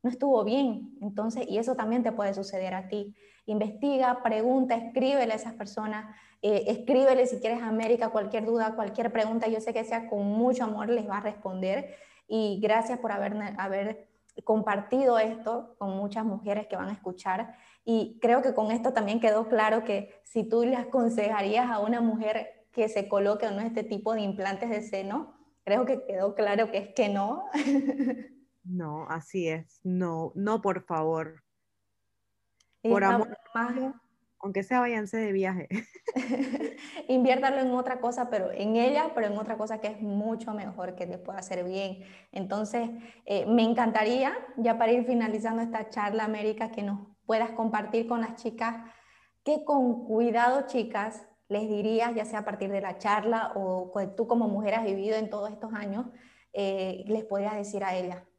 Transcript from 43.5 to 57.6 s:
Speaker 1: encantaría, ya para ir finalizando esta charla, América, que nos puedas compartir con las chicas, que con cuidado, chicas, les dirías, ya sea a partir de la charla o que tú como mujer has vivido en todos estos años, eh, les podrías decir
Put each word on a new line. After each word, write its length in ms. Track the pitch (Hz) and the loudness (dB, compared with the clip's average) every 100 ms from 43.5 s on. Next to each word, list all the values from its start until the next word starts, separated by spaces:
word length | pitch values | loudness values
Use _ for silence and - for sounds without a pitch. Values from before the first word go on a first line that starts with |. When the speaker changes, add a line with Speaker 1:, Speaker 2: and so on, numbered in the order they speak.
| 233 | 4
Speaker 1:
encantaría, 760 | 220 233 226 220 214 247 269 494 - - | 6 4 2 2 2 2 0 -2 -8 0
ya 220 | 226 226 | 0 4
para 140 | 226 | 4
ir 120 | 247 | 4
finalizando 560 | 233 240 220 214 226 226 | 4 2 0 -2 -2 -2
esta 280 | 233 226 214 | -2 -4 -6
charla, 360 | 226 208 220 | -4 -2 -2
América, 460 | 214 214 214 214 226 | -2 0 -2 -2 -6
que 100 | 226 | -4
nos 180 | 202 202 - _ - | -4 -6 -8 _ 0
puedas 240 | 226 226 | 2 2
compartir 560 | 233 226 214 208 226 233 | 0 0 0 0 -2 0
con 140 | 240 | -2
las 120 | 226 | -2
chicas, 480 | - 240 - 226 233 226 - _ _ _ _ | -6 -8 -4 -4 -4 -14 -20 _ _ _ _
que 200 | - 302 | 0 0
con 420 | 294 285 247 226 | 2 2 4 0
cuidado, 600 | - 220 233 226 240 269 277 | 0 2 4 4 4 2 0
chicas, 600 | 254 220 208 214 220 - _ _ | -2 -2 -4 -4 -8 -20 _ _
les 200 | 208 220 | -4 -2
dirías, 460 | 208 214 226 233 | -2 0 2 0
ya 100 | 226 | -2
sea 140 | 220 220 | -4 -4
a 60 | |
partir 260 | 208 202 196 | -6 -4 -4
de 100 | 196 | -2
la 160 | 196 190 | -4 -4
charla 540 | 214 208 220 226 226 | 0 2 2 0 0
o 380 | 196 190 185 185 | -2 -2 -2 -4
que 140 | 202 190 | -4 -4
tú 200 | 196 226 | -2 2
como 200 | 240 214 | 2 2
mujer 260 | 196 208 | 0 0
has 120 | 226 | 0
vivido 320 | 220 196 202 220 | 0 -2 0 -2
en 120 | 214 | -2
todos 220 | 208 208 | -6 -8
estos 200 | 208 220 | -8 -8
años, 340 | 214 202 202 247 - - _ _ | -8 -6 -6 -8 -12 -20 _ _
eh, 500 | 202 196 196 190 185 190 | -4 -2 -2 -4 -6 -2
les 160 | 214 | -2
podrías 280 | 214 196 208 | 0 -2 -2
decir 280 | 214 | -4